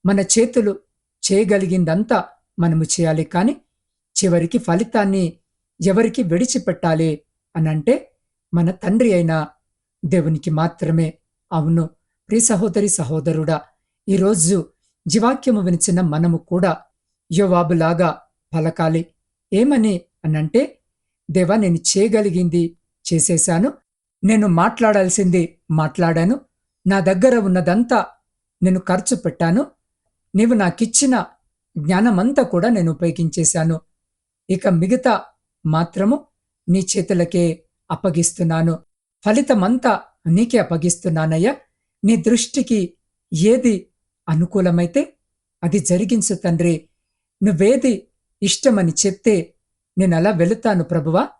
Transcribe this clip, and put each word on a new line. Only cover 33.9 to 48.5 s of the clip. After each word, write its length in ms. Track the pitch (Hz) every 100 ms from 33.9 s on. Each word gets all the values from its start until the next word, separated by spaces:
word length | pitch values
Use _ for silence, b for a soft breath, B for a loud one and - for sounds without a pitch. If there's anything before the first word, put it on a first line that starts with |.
| _ _ _ _ _ -
ఇక 180 | 185 208
మిగతా 540 | 170 185 254 254 214 - _ _ _ 156
మాత్రము 600 | 156 170 - 202 294 - _ _ _ -
నీ 180 | 185 185 -
చేతులకే 680 | 170 185 170 175 170 165 _ _ _
అప్పగిస్తున్నాను. 880 | 160 190 165 170 - 170 160 165 160 _ _ _ _ 208
ఫలితమంతా 760 | 226 285 233 185 254 254 196 - _ 165
నీకే 300 | 175 233 240
అప్పగిస్తున్నానయ్యా. 1000 | - 165 170 - 185 160 160 160 208 277 _ _ _ _ 196
నీ 100 | 226
దృష్టికి 760 | 190 233 - 285 - 220 175 _ _ _ _
ఏది 540 | 156 196 254 254 196 - _ _ _ -
అనుకూలమైతే 840 | 160 175 196 180 170 170 277 320 _ _ _ _ _
అది 160 | 175 190
జరిగించు 560 | - - 208 226 - 202
తండ్రి. 540 | 180 165 170 165 _ _ _ _ _ _
నువ్వేది 640 | 196 160 202 269 269 196 _ _ _ _
ఇష్టమని 500 | 202